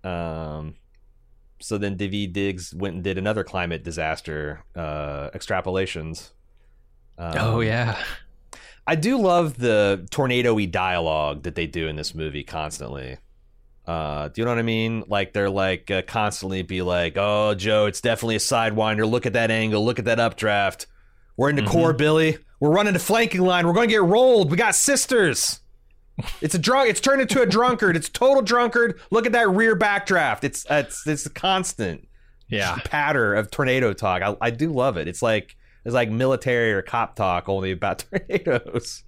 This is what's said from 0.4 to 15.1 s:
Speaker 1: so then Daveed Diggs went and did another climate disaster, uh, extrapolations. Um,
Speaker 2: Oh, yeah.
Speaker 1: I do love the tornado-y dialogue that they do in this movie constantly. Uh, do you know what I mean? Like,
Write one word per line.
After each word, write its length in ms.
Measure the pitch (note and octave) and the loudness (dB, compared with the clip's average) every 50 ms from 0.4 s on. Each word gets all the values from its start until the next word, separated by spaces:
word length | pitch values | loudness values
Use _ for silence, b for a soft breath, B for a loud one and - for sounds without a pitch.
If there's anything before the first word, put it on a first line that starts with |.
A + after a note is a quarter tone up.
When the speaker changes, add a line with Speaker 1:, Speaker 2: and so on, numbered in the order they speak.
| D#2+ D#2 D2+ D#2 D2+ D#2 D2+ - _ _ _ _ _ _ _ _ _ _ - _ _ _ _ - | -8 -8 -8 -10 -10 -12 -14 -16 _ _ _ _ _ _ _ _ _ _ -20 _ _ _ _ -18
Speaker 1:
so 180 | - - A2 G2+ | -8 -6 -4 -4
then 180 | G2+ G2+ G2 | -2 -4 -4
Daveed 360 | F2+ G2+ F#2+ G2 G#2 G#2 F#2 | -4 -6 -4 -4 -4 -4 -4
Diggs 420 | F2 G2+ G2 G2 F#2+ F2+ F2 - - | -4 -2 -2 -2 -2 -6 -10 -14 -8
went 200 | E2+ G2 G2 E2 | -6 -6 -6 -6
and 60 | F#2 F2 | -4 -4
did 120 | G2 F#2+ F#2+ | -4 -4 -2
another 240 | F#2+ G#2 G#2+ G#2+ F#2+ | -2 -2 -2 -2 -4
climate 380 | - - F#2 F2 E2+ E2+ D2+ - | -4 -4 -6 -4 -4 -6 -8 -8
disaster, 800 | F2+ D#2 E2 D#2+ D#2 D#2 - - - D2+ D2+ D2+ D2 D2+ D2+ - - - | -8 -6 -4 -4 -4 -4 -6 -8 -10 -8 -8 -8 -8 -10 -14 -18 -16 -12
uh, 540 | F2 E2 D2+ D2+ D2+ D2 D2 C#2+ C#2+ D2 D2 | -10 -8 -8 -8 -8 -8 -8 -8 -10 -10 -10
extrapolations. 1000 | - - - - G#2 F#2 F2+ F#2 F#2 F#2+ F#2+ F#2 - F2 D#2 D#2+ E2 - - - _ _ _ _ _ _ _ _ _ _ _ _ _ _ _ _ _ - | -12 -14 -6 -4 -4 -4 -2 -2 -2 -2 -4 -4 -6 -10 -10 -10 -12 -12 -16 -20 _ _ _ _ _ _ _ _ _ _ _ _ _ _ _ _ _ -12
Um, 140 | F2 E2 D#2+ D#2 | -10 -6 -4 -2
Speaker 2:
Oh, 220 | G#2+ A#2 A2 A#2 | 0 0 0 0
yeah. 360 | A2+ A2 A2+ A#2 A#2+ A#2 G2+ B B B B B B - - - - - B B B B B B B | 0 0 0 -2 -2 -2 -4 B B B B B B -20 -20 -20 -20 -20 B B B B B B B
Speaker 1:
I 100 | - D#3+ | -2 -2
do 220 | D#3+ D3+ A3+ C4+ B3+ | 0 0 0 0 2
love 380 | G#3 F#3 F3 F3 E3+ D#3 C3 | 2 4 4 4 2 0 -2
the 500 | A#2+ A#2+ A#2+ A2 G#2 G#2 G2+ G2 F#2 F2 F2+ | 0 0 2 4 4 4 4 2 -2 -4 -6
tornado-y 560 | - - C3+ C3 B2 B2 A#2+ A#2+ A2+ G#2+ G#2 | -2 -2 0 2 2 2 4 4 2 2 0
dialogue 800 | F2+ E2+ G2 F#2 F#2 F2+ F2 E2 D#2+ D#2 D#2 D2+ D2 D2 D2 C#2+ | -2 -2 -2 0 0 0 0 0 0 0 0 0 0 -2 -4 -8
that 100 | F2 D2+ | -8 -4
they 120 | - E2+ | -4 -6
do 200 | D2+ - E2+ D#2+ D#2 | -4 -4 -4 -4 -4
in 80 | D2+ | -4
this 180 | D2+ D2+ - - | -6 -8 -8 -8
movie 280 | D#2+ D#2 D2+ C#2+ D2 C2+ | -6 -8 -6 -6 -8 -12
constantly. 720 | - - D#2+ D#2 D2+ D2+ - C#2+ A#1 C2+ C#2 C2 B1+ B1+ - _ _ _ _ _ _ _ _ _ _ _ _ _ | -8 -8 -8 -6 -6 -8 -10 -12 -12 -12 -12 -12 -12 -14 -16 _ _ _ _ _ _ _ _ _ _ _ _ _
Uh, 420 | - E2 D#2+ D#2 D2+ D2 D2+ D2 D2 | -8 -6 -6 -4 -6 -6 -6 -8 -8
do 120 | - - | -6 -4
you 40 | A#2 | -4
know 60 | A#2+ | -2
what 80 | A#2+ A#2 | -2 -2
I 40 | |
mean? 420 | A#2 A#2 A2+ A2+ A2+ A2+ A2+ A2 - | -2 0 0 0 0 -2 -4 -6 -6
Like, 240 | - | -2